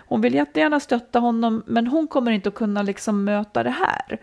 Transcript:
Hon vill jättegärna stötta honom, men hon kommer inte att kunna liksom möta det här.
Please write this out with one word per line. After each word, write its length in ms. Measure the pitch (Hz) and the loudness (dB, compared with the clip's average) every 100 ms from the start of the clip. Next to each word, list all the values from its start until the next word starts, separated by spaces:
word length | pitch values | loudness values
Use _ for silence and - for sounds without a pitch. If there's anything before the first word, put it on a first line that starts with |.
| - | -4
Hon 140 | 240 | 0
vill 140 | 240 | 2
jättegärna 460 | 269 294 302 311 294 | 2 0 0 2 0
stötta 380 | - 240 - 240 | 0 -2 0 0
honom, 440 | 240 226 233 220 - | 2 2 0 0 -2
men 200 | 226 240 | 0 2
hon 200 | 311 311 | 0 0
kommer 240 | 285 233 | 0 0
inte 160 | 214 202 | 0 -2
att 60 | |
kunna 280 | 202 220 202 | -2 -2 0
liksom 420 | 202 - - 208 | -2 -4 -2 0
möta 380 | 202 208 214 240 | 0 -2 -2 -2
det 80 | 233 | -2
här. 480 | 285 - - - 220 | 0 -2 -2 -6 -10